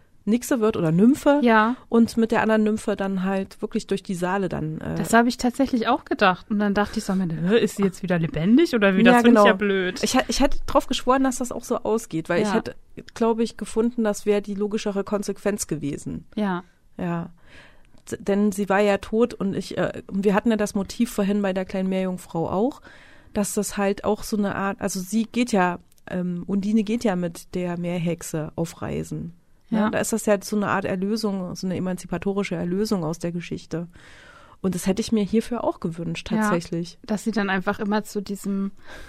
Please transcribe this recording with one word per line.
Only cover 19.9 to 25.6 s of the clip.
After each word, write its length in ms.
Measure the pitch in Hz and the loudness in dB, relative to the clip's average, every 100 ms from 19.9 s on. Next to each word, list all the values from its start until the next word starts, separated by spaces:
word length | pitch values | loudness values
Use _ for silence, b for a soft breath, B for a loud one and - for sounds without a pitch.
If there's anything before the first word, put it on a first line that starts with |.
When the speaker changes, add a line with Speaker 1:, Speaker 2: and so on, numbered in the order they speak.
| - - | -4 -6
Speaker 1:
wir 220 | 190 202 196 | -2 2 2
hatten 160 | 233 | 2
ja 60 | 214 | 2
das 180 | 208 202 | 0 -2
Motiv 340 | 190 - 233 | -4 -2 -2
vorhin 320 | - 196 208 | 0 0 0
bei 120 | 196 | -2
der 100 | 190 | -2
kleinen 240 | 185 190 190 | -4 -4 -2
Meerjungfrau 640 | 190 185 180 - 170 156 | -2 -2 -6 -6 -4 -2
auch, 320 | 185 247 - B B B B B | 0 -2 -4 B B B B B
dass 220 | 214 202 | -4 -2
das 240 | 214 190 - | -2 -4 -2
halt 260 | 196 202 | -2 0
auch 200 | - 214 | -2 -4
so 120 | - 208 | -2 -2
eine 200 | 202 - | -2 -2
Art, 260 | 196 190 | -4 -4
also 180 | 196 190 | -6 -6
sie 240 | 180 220 | -4 -2
geht 300 | 214 233 240 | -2 -2 0
ja, 260 | 196 | 2